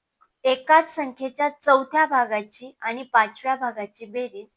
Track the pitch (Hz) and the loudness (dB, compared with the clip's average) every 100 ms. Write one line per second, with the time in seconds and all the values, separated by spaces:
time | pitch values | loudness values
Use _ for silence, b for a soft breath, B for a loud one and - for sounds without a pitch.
0 | _ _ _ _ 262 262 277 311 320 320 | _ _ _ _ -2 0 4 4 4 -4
1 | 269 247 262 254 294 285 294 269 262 311 | -8 -8 -10 -4 -4 -2 2 2 4 0
2 | 302 269 226 214 208 - 254 - 220 240 | 2 2 0 -4 -6 -16 -20 -10 -8 -8
3 | 262 233 214 - 262 262 247 220 202 - | 0 2 2 -2 -4 -4 -4 -8 -12 -14
4 | 208 240 247 196 220 | -10 -8 -8 -10 -20